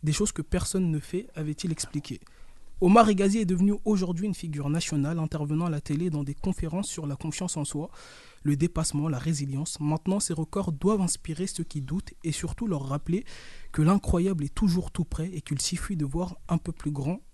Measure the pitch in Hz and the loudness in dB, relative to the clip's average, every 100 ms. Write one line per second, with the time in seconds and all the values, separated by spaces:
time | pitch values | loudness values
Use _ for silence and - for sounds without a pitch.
0 | 156 151 214 - 151 180 - 190 180 156 | 2 2 2 0 -2 0 0 2 2 0
1 | - 180 220 - 151 151 180 156 - 147 | -2 -6 -6 -6 -6 -4 -2 -4 -4 -6
2 | - - - - - - - - 185 214 | -6 -12 -12 -20 -18 -16 -16 4 8 10
3 | 220 202 196 214 196 180 196 202 - 208 | 10 8 4 4 2 4 4 4 2 2
4 | 180 170 208 180 170 147 143 156 - 151 | 2 -2 -2 -4 -4 -4 0 0 0 0
5 | 139 165 160 156 147 156 175 151 - 151 | 0 0 -2 -2 -2 0 0 -2 -2 -2
6 | 180 147 143 143 196 185 165 175 196 - | 0 -2 -4 -4 -2 -2 -2 -2 -4 -6
7 | 151 139 160 151 180 160 143 147 160 - | -6 -4 -6 -4 -4 -4 -4 -4 -8 -10
8 | - - - - 147 143 170 - 156 143 | -18 -20 -20 -6 0 2 2 2 0 0
9 | 151 135 135 156 139 135 160 - 147 156 | 0 0 0 -2 -2 -4 -4 -2 0 0
10 | - 190 - 160 156 - 185 147 185 214 | 0 0 0 -2 -2 -2 -2 2 2 4
11 | 180 - - 156 190 - 165 151 135 170 | 2 0 -6 -4 -4 -4 -6 -6 -4 -4
12 | - - 165 147 175 - 208 160 135 143 | -6 -8 -4 -4 -4 -4 -2 -2 -2 -4
13 | - 180 - - - - - - 151 196 | 0 -2 -2 -14 -14 -12 -8 4 6 6
14 | - 180 185 185 143 - 214 170 180 - | 4 2 4 0 -2 2 2 4 0 -2
15 | 165 - 165 180 - 143 - 175 - 190 | -4 -2 -4 -6 -4 -2 -2 -4 -4 -2
16 | 147 147 180 180 - 170 - 165 - 143 | -2 -2 -4 -6 -2 -2 -2 -6 -4 -2
17 | 139 190 - | -2 -4 -8